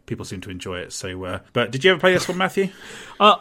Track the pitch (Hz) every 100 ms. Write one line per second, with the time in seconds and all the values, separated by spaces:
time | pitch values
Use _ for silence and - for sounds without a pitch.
0 | - 120 95 98 98 92 95 90 - -
1 | 95 92 92 95 - 123 120 131 185 175
2 | 185 180 - 180 185 190 190 - - -
3 | - - 208 196